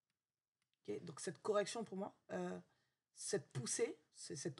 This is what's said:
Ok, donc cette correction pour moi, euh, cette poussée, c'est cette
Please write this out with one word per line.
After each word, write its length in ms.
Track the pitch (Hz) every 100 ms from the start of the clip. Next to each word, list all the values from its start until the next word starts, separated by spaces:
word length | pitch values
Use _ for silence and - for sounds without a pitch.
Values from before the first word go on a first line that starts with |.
| _ _ _ _ _ _ _ _
Ok, 220 | - 208 170
donc 160 | 143
cette 200 | 190 -
correction 440 | - 208 190 233 214
pour 120 | 190
moi, 200 | 202 - -
euh, 280 | 185 180 180 - _ _ _ _ -
cette 340 | - 190 -
poussée, 440 | 135 220 - 247 - _
c'est 220 | - - -
cette 240 | 180